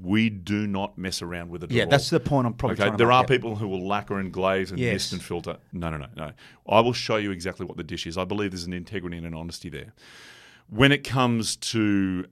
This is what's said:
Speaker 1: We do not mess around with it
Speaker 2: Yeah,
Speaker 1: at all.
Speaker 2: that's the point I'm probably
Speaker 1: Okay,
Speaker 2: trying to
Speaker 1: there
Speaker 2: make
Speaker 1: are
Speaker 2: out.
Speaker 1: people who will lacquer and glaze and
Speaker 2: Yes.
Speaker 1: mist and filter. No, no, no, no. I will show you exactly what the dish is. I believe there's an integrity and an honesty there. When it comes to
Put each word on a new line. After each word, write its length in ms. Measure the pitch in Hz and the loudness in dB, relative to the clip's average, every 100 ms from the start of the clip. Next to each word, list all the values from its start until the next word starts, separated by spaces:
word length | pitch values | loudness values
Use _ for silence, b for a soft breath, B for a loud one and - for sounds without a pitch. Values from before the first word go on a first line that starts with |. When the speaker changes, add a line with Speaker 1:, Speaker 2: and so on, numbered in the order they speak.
Speaker 1:
We 300 | 90 107 113 | 2 2 2
do 360 | 101 85 104 107 | -2 -2 -2 -2
not 300 | 98 101 - | -2 -4 -6
mess 240 | 92 - | -8 -6
around 300 | 85 87 87 | -8 -8 -10
with 120 | 85 | -10
it 60 | 85 | -2
Speaker 2:
Yeah, 120 | 117 | 0
Speaker 1:
at 40 | 101 | 4
all. 40 | |
Speaker 2:
that's 200 | 139 - | 2 4
the 80 | 165 | 0
point 260 | - 143 123 | 2 2 2
I'm 80 | |
probably 200 | 120 123 | 0 -2
Speaker 1:
Okay, 100 | 107 | 2
Speaker 2:
trying 80 | 101 | 2
to 40 | 107 | 6
Speaker 1:
there 120 | 117 | 6
Speaker 2:
make 60 | |
Speaker 1:
are 60 | 127 | 6
Speaker 2:
out. 60 | 127 | 4
Speaker 1:
people 280 | 127 117 107 | 2 0 -4
who 120 | 107 | -4
will 180 | 95 92 | -4 -2
lacquer 320 | 101 101 101 | -2 -2 -4
and 140 | 95 | -4
glaze 380 | 87 92 95 92 | 0 2 2 0
and 100 | 90 | -2
Speaker 2:
Yes. 120 | 123 | 0
Speaker 1:
mist 180 | 95 - | 0 -2
and 100 | 92 | -6
filter. 360 | - 87 82 - _ | -6 -6 -6 -10 _
No, 180 | 90 85 | -6 -4
no, 80 | 78 | -4
no, 80 | 64 - | -8 -10
no. 140 | 78 - B B - | -10 -12 B B 4
I 120 | 104 | 4
will 120 | 117 | 6
show 240 | 123 - 110 | 2 0 0
you 140 | 104 | 0
exactly 340 | 92 90 - 90 | -2 -6 -6 -8
what 100 | - | -8
the 80 | |
dish 220 | 78 82 87 | -8 -8 -6
is. 100 | 85 | -4
I 80 | |
believe 280 | 92 104 101 | -2 -2 -2
there's 120 | 92 | -4
an 80 | 87 | -6
integrity 440 | 90 85 98 87 85 | -8 -8 -8 -8 -8
and 80 | 82 | -10
an 80 | |
honesty 340 | 80 85 - 87 | -8 -10 -10 -12
there. 240 | 71 69 - B B B B B B - | -12 -14 -18 B B B B B B -6
When 240 | 104 139 | 6 6
it 120 | 143 | 6
comes 520 | - 131 123 117 104 - | 2 2 2 2 -2 -4
to 680 | - 113 107 98 95 90 - | -2 2 2 2 0 -2 -6